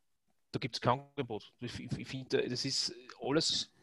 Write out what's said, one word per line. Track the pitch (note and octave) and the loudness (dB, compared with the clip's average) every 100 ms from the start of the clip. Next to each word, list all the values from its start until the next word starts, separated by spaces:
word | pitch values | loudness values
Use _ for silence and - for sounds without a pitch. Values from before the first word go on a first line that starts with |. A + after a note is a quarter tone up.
| _ _ _ _ _ | _ _ _ _ _
da | - | -4
gibt's | C3 - | -4 0
kein | C3 C3 | 4 4
Angebot. | C#3+ - B2 C#3+ - - | 0 -6 -4 -4 -8 -10
Ich, | A#2+ - | -8 -8
ich, | B2 - | -6 -6
ich | - | -4
finde, | C3+ B2+ C3+ - | -8 2 2 2
das | B2 | 0
ist | C#3 B2+ - - - - | 0 0 0 -4 -16 -6
alles | A#2+ D3 D#3+ - - _ | 2 4 4 2 -2 _